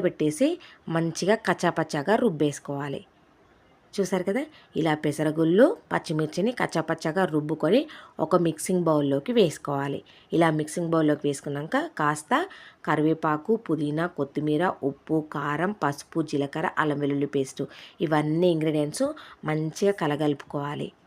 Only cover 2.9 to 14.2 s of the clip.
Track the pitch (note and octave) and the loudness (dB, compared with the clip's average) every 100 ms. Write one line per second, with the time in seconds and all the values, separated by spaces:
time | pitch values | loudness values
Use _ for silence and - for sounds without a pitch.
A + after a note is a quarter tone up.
2.9 | C#3 - _ _ _ _ _ _ _ _ | -8 -12 _ _ _ _ _ _ _ _
3.9 | - F#3 F#3+ F3+ A3 D4+ - - - D#3+ | -4 -2 -2 0 -2 -4 -10 -8 -2 0
4.9 | D3+ D3+ C#3+ D#3 D3+ D#3+ F3+ C4 A#3+ - | 2 0 0 0 2 4 6 6 4 -4
5.9 | E3+ - D#3 D#3 - G#3 B3 E3 E3 D#3 | -4 -2 -2 -2 -2 -2 0 -2 -2 -2
6.9 | D#3+ E3 F#3+ F3+ D3+ D3+ D#3 D#3 A#3 D#4+ | -2 -2 0 0 0 -2 0 2 2 2
7.9 | - - - D#3 F3+ E3 D#3 - F#3 E3 | -6 -16 -6 0 2 2 0 0 0 2
8.9 | D3+ C#3+ C#3 C#3+ A#3+ F3 - - C#3+ C#3 | 2 2 0 0 4 2 2 -4 -4 -2
9.9 | C#3+ - - - E3 E3 D#3 D3+ - E3+ | -6 -10 -20 -2 2 4 2 -2 -4 0
10.9 | E3 D3+ D3 D3 C#3 - C#3+ D#3 C4 E4 | 2 2 2 0 -4 -6 -8 -4 -2 -2
11.9 | - D3+ D3+ - B3+ G4 - - - - | -2 -2 -2 -2 -2 -2 -8 -20 -10 -2
12.9 | D#3 D3+ D#3 D#3+ D3+ D#3 A3 - D#3 D3 | 0 2 2 0 -2 0 -2 0 -2 -2
13.9 | D3+ F3 - | -2 -4 -4